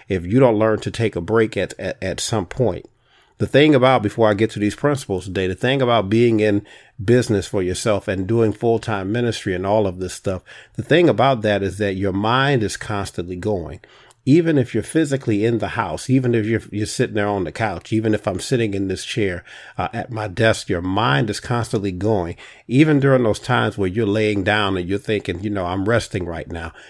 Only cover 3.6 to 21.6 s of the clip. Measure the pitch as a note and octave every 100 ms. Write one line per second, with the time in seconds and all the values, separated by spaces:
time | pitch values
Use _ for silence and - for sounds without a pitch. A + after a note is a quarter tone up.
3.6 | D3+ C#3 B2+ B2+ C3+ - A2 G2+ A2 G#2+
4.6 | G#2 - C#3+ C#3 - F#2 F#2+ F2+ F#2 F#2
5.6 | B2 C3+ B2 A#2 G2 A2+ A#2+ A2 G#2+ G2+
6.6 | - - - - G#2 B2 A#2 G2+ - G#2
7.6 | F2+ F2+ A2+ G2 - F#2+ F#2+ A#2 A2 -
8.6 | A#2 A2+ A2+ G2+ F#2+ A#2 A#2+ G#2+ G#2 F2+
9.6 | G2 A2 G2 F2+ F#2 - G2+ F#2 - -
10.6 | - - - D#3 E3 G#2 C3 B2 G#2+ G2+
11.6 | G2 F#2+ G2+ F#2+ G2 F#2+ A2 B2+ C#3 C3+
12.6 | G2 - - G2+ F#2 - F2 F2+ G2+ G2
13.6 | D2+ F2+ - - - _ B2+ E3 E3 D3
14.6 | A#2+ A2+ - D#3+ D3 C3+ A#2+ G2+ A2+ A2+
15.6 | G2 A#2+ F#2+ D#2+ - C3+ B2 A#2 G#2+ A2
16.6 | - G#2+ G#2+ - A#2 G#2 G#2 G2+ E2 -
17.6 | A2 F2 - A2 A2 G#2+ G#2+ F#2 - B2+
18.6 | A2+ G2 G2 F#2 - - G2 E2+ - -
19.6 | - - F#2 A2 - A2+ G#2+ F2 A2+ G#2
20.6 | - F2 F#2 F#2+ B2 C#3 G#2+ G2+ - A#2+